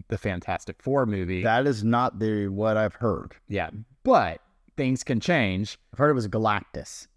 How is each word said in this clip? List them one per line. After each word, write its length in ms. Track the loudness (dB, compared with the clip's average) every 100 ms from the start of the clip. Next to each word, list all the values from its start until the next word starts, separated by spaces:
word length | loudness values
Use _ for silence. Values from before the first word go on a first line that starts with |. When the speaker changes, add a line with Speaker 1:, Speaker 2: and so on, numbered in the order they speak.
| -8
Speaker 1:
the 100 | -6
Fantastic 640 | -4 -6 -6 -6 -8 -10
Four 240 | -2 0 0
movie. 380 | 0 -2 0
Speaker 2:
That 240 | 2 2 2
is 160 | 0
not 360 | 2 2 2 0
the, 280 | -2 0 -2
what 280 | 0 0 2
I've 180 | 0 0
heard. 400 | 0 0 -4 -16 -8
Speaker 1:
Yeah, 220 | -4 -4 -8 -18 _
but 380 | 2 4 4 -4 _ _ _ -4
things 280 | 0 0
can 160 | -2 -2
change. 580 | 2 2 2 0 -4 -10 _
Speaker 2:
I've 60 | 0
heard 100 | 2
it 60 | 2
was 120 | 0
Galactus 760 | 0 2 0 -2 -10 -12 -14 -18